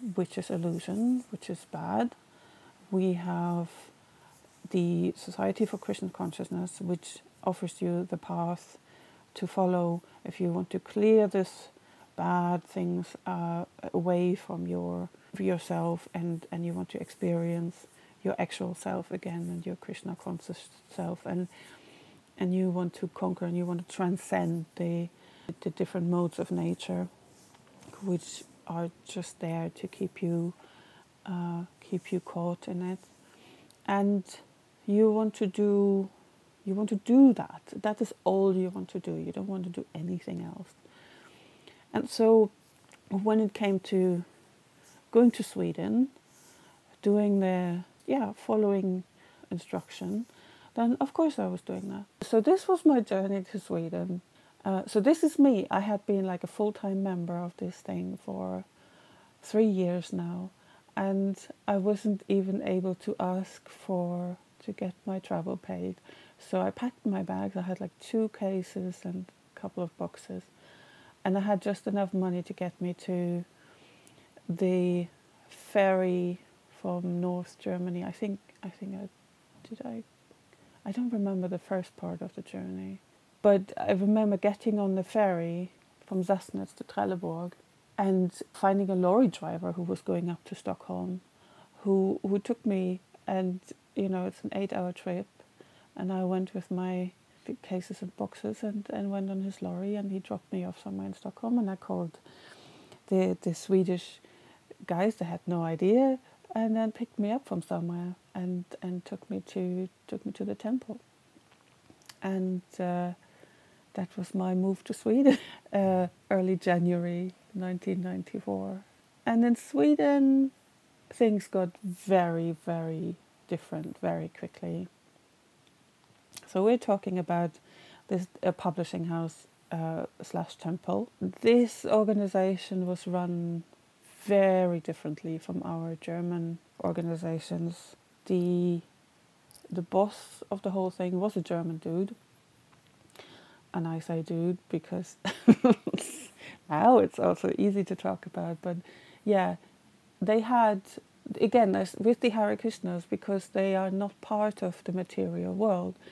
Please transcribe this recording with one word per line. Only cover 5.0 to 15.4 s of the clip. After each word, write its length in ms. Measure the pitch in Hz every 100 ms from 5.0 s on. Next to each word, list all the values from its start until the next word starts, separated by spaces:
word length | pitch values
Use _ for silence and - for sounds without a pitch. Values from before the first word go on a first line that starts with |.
| 180 -
Society 500 | - - 196 190 214
for 120 | 190
Krishna 320 | - 202 185
Consciousness, 720 | - 180 - 180 175 180 -
which 400 | 180 175 - - - _
offers 380 | - 180 175 -
you 260 | 180 175 180
the 80 | 175
path 600 | - 175 170 175 - - _ - - - _ -
to 120 | 180
follow 540 | - 185 180 170 175 - - -
if 140 | -
you 100 | 180
want 200 | 175 180
to 80 | 185
clear 480 | - 214 214 220 208
this 420 | 196 185 - - - _ - - -
bad 480 | 175 180 175 175
things, 520 | - 190 175 175 170 - -
uh, 400 | 180 170 170 180 - -
away 420 | 180 175 175 180 170
from 320 | - 175 175
your, 420 | 175 175 - 180 - -
yourself, 720 | -